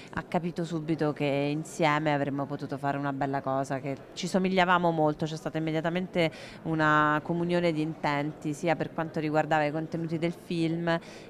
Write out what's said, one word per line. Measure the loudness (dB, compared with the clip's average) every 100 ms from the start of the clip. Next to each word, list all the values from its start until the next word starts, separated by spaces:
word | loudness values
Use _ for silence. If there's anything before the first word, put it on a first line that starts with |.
| -10
ha | -10
capito | -4 -2 -2 -4
subito | -4 -4 -2 0 0
che | 0
insieme | 0 2 0 -2 -4 0 2 4 2
avremmo | 2 0 -2 -4
potuto | -6 -6 -4
fare | -2 -2
una | -2
bella | -2 -2 -2
cosa, | 0 -2 -2 -4
che | -4 -8 -10
ci | -8 0
somigliavamo | 2 2 4 4 6 4
molto, | 4 2 2 -4
c'è | -4
stata | -6 -4
immediatamente | -2 -2 0 -2 -2 0 0 -2 -16 -10
una | -4 2 6 6 6 4
comunione | 0 -2 2 2 2
di | 2
intenti | -2 -2 0 0 -2 -4 -6
sia | -2 0 0
per | 0
quanto | -4 -4 -2
riguardava | 0 2 4 2
i | 2
contenuti | 0 -4 -4 -2 -2
del | -2
film | -4 -4 0 0 0 0 0 -2 -18